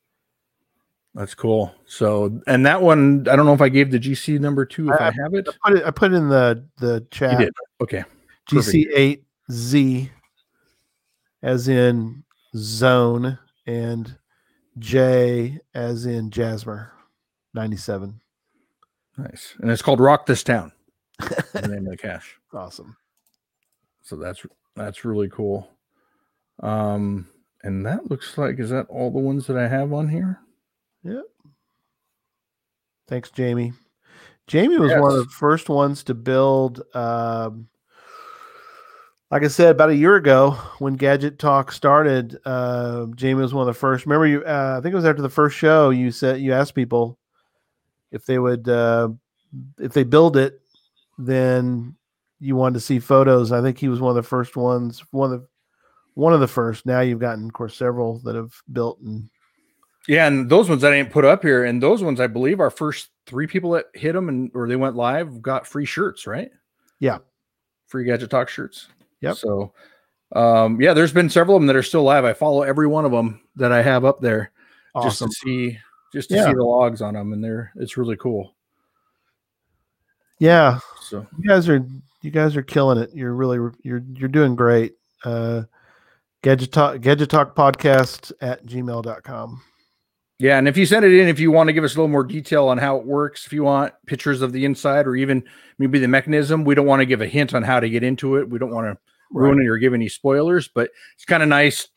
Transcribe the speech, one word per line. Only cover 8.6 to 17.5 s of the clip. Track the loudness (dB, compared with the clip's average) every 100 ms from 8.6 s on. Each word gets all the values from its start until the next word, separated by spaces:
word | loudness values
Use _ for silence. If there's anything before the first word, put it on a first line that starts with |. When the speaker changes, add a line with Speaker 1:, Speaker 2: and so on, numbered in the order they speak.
Speaker 2:
C | 2 2 2
eight | 2 2 0 _ _ -14
Z, | -10 -2 2 2 0 -6 -14 _ _ _ _ _ _ _ _ _ _ _ _
as | -4 -4 0
in | 2 2 2 -4 -10 -20 _ _ -12
zone, | -10 0 2 4 2 0 -4 -8 _ _ -10
and | -8 -6 -8 -10 -16 _ _ _ _ _ -18
J | -4 0 2 2 2 0 -4 -10 -14
as | -10 -8 -8 -8
in | -8 -8
Jasmer, | -6 -6 -6 -10 -14 -16 _ _ _ _ _ _